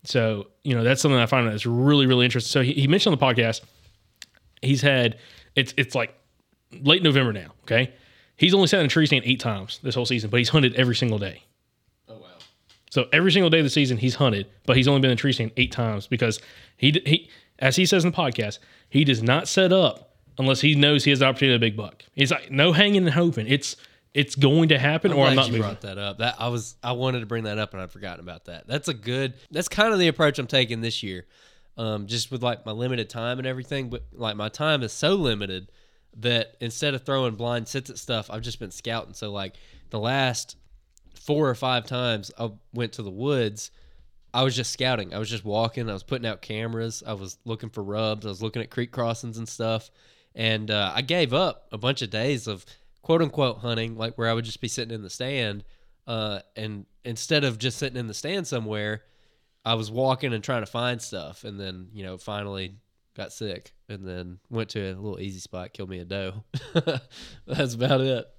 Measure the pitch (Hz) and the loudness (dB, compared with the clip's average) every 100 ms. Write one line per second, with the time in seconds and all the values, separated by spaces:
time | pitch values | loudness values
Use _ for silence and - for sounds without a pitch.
0 | - 131 113 107 101 _ 147 120 117 131 | -2 0 0 -2 -8 _ -2 2 2 4
1 | 151 131 117 131 117 107 120 120 139 147 | 4 4 4 4 2 0 -2 2 4 6
2 | 131 127 123 120 - 143 127 147 135 185 | 6 4 4 2 0 2 2 2 4 4
3 | 208 147 135 120 113 113 - _ _ _ | 4 4 4 4 2 -2 -8 _ _ _
4 | _ _ - _ _ _ 127 135 139 131 | _ _ -20 _ _ _ 0 4 4 4
5 | 120 110 - - - - 131 - 127 131 | 2 0 -16 -20 -2 0 0 0 0 0
6 | 113 - _ _ _ _ _ - 139 180 | -4 -8 _ _ _ _ _ -2 4 6
7 | 165 139 127 101 78 - - 113 127 - | 6 4 2 -2 -10 -18 0 0 0 -6
8 | _ _ _ _ 175 196 185 202 147 - | _ _ _ _ 6 6 6 4 4 4
9 | 151 139 117 131 120 101 95 - 135 123 | 4 4 2 0 0 -4 -6 -8 -4 -4
10 | 120 123 107 120 120 156 131 117 127 117 | -2 -2 0 0 4 4 4 4 2 2
11 | 123 107 98 - _ _ _ _ _ _ | 0 0 -4 -10 _ _ _ _ _ _
12 | _ 110 - - - _ _ _ _ - | _ -20 -20 -20 -20 _ _ _ _ -2
13 | 123 151 185 175 175 165 143 151 135 120 | 2 4 6 6 6 6 4 4 2 2
14 | 127 117 135 101 98 _ - 123 135 139 | 0 2 2 2 -4 _ 2 4 6 4
15 | 131 120 143 127 110 - 127 - 117 104 | 4 2 0 0 -2 0 -2 0 -2 -2
16 | - 113 117 110 - - - _ 135 147 | -4 0 0 0 -8 -20 -20 _ 4 4
17 | - 156 - - _ _ 131 131 185 190 | 2 -2 -2 -20 _ _ 2 4 4 4
18 | 175 170 151 117 104 - _ _ _ 139 | 2 0 -2 -2 -6 -8 _ _ _ 2
19 | 147 117 113 139 175 - 185 190 151 - | 4 4 4 2 2 2 4 6 4 0
20 | - _ _ - 131 127 147 147 143 147 | -16 _ _ -2 0 4 4 6 6 6
21 | 143 139 135 131 135 120 113 107 107 - | 4 4 4 4 2 4 2 0 -10 -14
22 | - - 139 143 - 139 165 160 202 202 | -16 0 2 2 -2 2 4 6 6 6
23 | 175 143 170 120 110 143 - - - _ | 4 4 2 0 0 0 0 -12 -18 _
24 | _ 139 143 - 139 151 165 143 139 160 | _ -2 -2 4 6 6 6 6 4 2
25 | 196 143 135 135 127 117 104 - 101 95 | 2 6 6 6 4 2 -2 -4 -10 -8
26 | 101 98 117 - 120 120 110 - 120 123 | -8 -4 -4 -2 -4 -4 -6 -10 -6 -2
27 | 131 127 107 117 110 104 104 95 92 95 | -2 -2 -4 -6 -4 -4 -6 -8 -12 -12
28 | 98 82 85 80 - 82 - 139 156 123 | -14 -12 -14 -16 -16 -18 -8 -8 -6 -8
29 | 107 127 135 127 - - 180 - 220 208 | -4 -4 -4 -6 -10 -6 -6 0 2 4
30 | 170 - 156 143 127 139 120 117 113 - | 2 4 2 2 0 0 0 -2 -4 -6
31 | 101 90 - _ _ _ _ - 113 107 | -8 -10 -14 _ _ _ _ -8 -6 -4
32 | 101 117 - 127 123 113 113 107 123 127 | -4 -6 -6 -4 -4 -4 -8 -6 -4 -2
33 | 110 117 117 127 131 127 127 143 127 120 | -4 -6 -6 -4 -6 -8 -8 -8 -6 -10
34 | - - 113 104 107 - 151 147 113 - | -14 -8 -6 -4 -6 -4 -2 0 -2 -2
35 | 147 196 147 104 101 92 92 _ _ _ | 0 2 0 -2 -4 -8 -12 _ _ _
36 | _ 110 117 120 110 _ 120 113 147 135 | _ -6 -2 -2 -2 _ -10 -4 -4 -4
37 | 131 135 127 107 120 120 113 139 131 - | -2 -2 -2 -2 -4 -4 -4 -8 -10 -16
38 | - 117 104 107 117 - 104 - - 113 | -6 -6 -6 -10 -10 -10 -12 -12 -8 -8
39 | - 95 107 101 95 - - - - 113 | -10 -12 -10 -8 -10 -12 -20 -20 -10 -6
40 | 113 135 131 117 - - _ - _ _ | -2 0 0 -2 -10 -18 _ -20 _ _
41 | _ - - 147 139 120 131 123 113 127 | _ -18 -2 2 2 0 0 0 -2 -2
42 | 123 107 98 - 117 101 _ 120 117 - | -2 -2 -6 -8 -8 -8 _ -8 -8 -6
43 | 104 95 135 139 113 107 - _ - - | -12 -6 -2 0 0 -4 -14 _ -20 -20
44 | - _ _ 120 131 117 120 - 127 123 | -20 _ _ 0 0 0 -6 -2 -2 -2
45 | 92 87 107 113 101 104 113 120 113 98 | -4 -6 -6 -6 -2 0 0 -2 -6 -8
46 | - 131 117 101 - 110 113 113 113 110 | -6 -6 -6 -8 -8 -8 -6 -6 -6 -8
47 | - 104 95 - 117 110 113 - 101 104 | -10 -10 -10 -14 -10 -10 -10 -10 -6 -2
48 | 110 107 107 92 110 120 110 - 120 131 | -2 -4 -8 -8 -6 -6 -8 -6 -6 -4
49 | 117 113 120 113 113 - 113 110 - _ | -4 -4 -8 -10 -12 -6 -4 -4 -6 _
50 | _ _ _ - 113 110 107 104 98 - | _ _ _ -4 -2 -2 -2 0 0 -2
51 | 131 170 147 131 180 - _ 110 123 135 | -2 0 0 2 0 -2 _ -6 -4 -2
52 | 120 107 127 135 110 98 - - _ _ | -4 -2 -2 -2 -4 -10 -12 -20 _ _
53 | - 165 156 - 131 110 120 113 113 113 | 0 2 2 0 -2 -2 -4 -4 -4 -6
54 | 113 117 113 113 113 - 120 - 113 113 | -8 -2 0 0 -4 -8 -8 -8 -8 -10
55 | 98 - 127 139 110 101 - - _ _ | -12 -10 -6 -4 -4 -6 -12 -20 _ _
56 | - 113 107 98 - - 107 104 98 _ | -8 -4 -4 -6 -12 -10 -10 -10 -16 _
57 | 123 117 - 151 139 113 127 - 139 123 | -12 -10 -2 0 0 -2 -6 -4 -8 -6
58 | 117 104 147 196 165 127 110 107 104 110 | -8 -8 -6 -6 -4 -6 -4 -4 -4 -6
59 | _ _ _ _ _ _ 113 113 110 110 | _ _ _ _ _ _ -4 -2 -2 -2
60 | 131 127 139 113 104 123 107 120 123 120 | 0 0 -2 -4 -2 -4 -4 -4 -4 -4
61 | - 98 76 92 110 98 95 92 92 107 | -8 -12 -12 -14 -14 -12 -10 -12 -16 -14
62 | 95 92 - 104 101 98 92 101 _ _ | -12 -12 -10 -8 -8 -8 -10 -12 _ _
63 | _ - 101 - 110 90 - _ _ 101 | _ -14 -14 -10 -10 -10 -14 _ _ -14
64 | 95 90 90 90 _ 113 113 110 95 92 | -12 -12 -12 -16 _ -8 -6 -6 -8 -8
65 | 104 98 98 92 - 92 90 - 95 92 | -10 -10 -10 -12 -14 -14 -14 -14 -12 -12
66 | 87 98 95 98 - 139 - 170 160 131 | -10 -8 -8 -12 -12 -12 -4 -2 -2 -6
67 | - - - - - 127 135 117 127 135 | -10 -20 -20 -20 -10 -4 -4 -2 0 2
68 | 135 123 - | 2 -2 -6